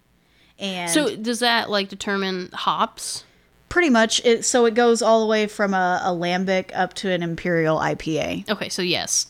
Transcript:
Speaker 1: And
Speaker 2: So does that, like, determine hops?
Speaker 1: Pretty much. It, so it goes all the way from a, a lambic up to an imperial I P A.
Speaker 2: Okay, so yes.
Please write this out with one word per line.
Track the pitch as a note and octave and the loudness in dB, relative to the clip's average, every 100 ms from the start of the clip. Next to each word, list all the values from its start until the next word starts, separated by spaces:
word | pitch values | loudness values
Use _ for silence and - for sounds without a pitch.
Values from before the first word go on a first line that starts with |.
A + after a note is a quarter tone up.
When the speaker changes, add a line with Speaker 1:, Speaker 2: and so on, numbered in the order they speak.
| _ _ _ _ _ - | _ _ _ _ _ -10
Speaker 1:
And | G3 F#3 B3+ | -8 -6 -2
Speaker 2:
So | D4+ C4+ G3 | 0 0 -4
does | A3+ A3+ | -6 -2
that, | A#3+ A#3 - | 0 0 0
like, | G#3 G3 | -2 -4
determine | G3 G#3+ G3 F#3+ F#3 F3+ | -8 -4 -2 -2 -4 -8
hops? | - F#3+ D#3+ A3+ - - - - _ _ _ - | -6 -2 0 -2 -4 -10 -10 -14 _ _ _ -4
Speaker 1:
Pretty | F4 E4 | 2 4
much. | A#3 A3+ - A#3+ | 4 4 2 2
It, | A#3 | 2
so | - B3+ A#3 | 2 2 4
it | |
goes | A3 A#3+ A3+ | 4 4 4
all | A3+ A3+ | 4 4
the | A3 | 4
way | A3 G#3 | 2 0
from | - G3+ | -2 0
a, | F#3+ F3+ F3+ | 2 2 0
a | F#3 | 0
lambic | F3 F3 F3+ F#3+ F#3 F#3 - | -2 -2 -2 0 -2 -2 -4
up | F#3 - | -4 -4
to | G3 | -4
an | F3 | -2
imperial | E3+ E3 F3+ E3 D#3+ D#3 | -4 -4 0 2 2 2
I | D3 D3+ | 0 -4
P | D#3+ D3+ | -4 -4
A. | - F3+ G3+ | -4 -6 -6
Speaker 2:
Okay, | G3+ F#3 | -6 -6
so | - | -4
yes. | F3+ B2+ - - | -2 -2 0 -2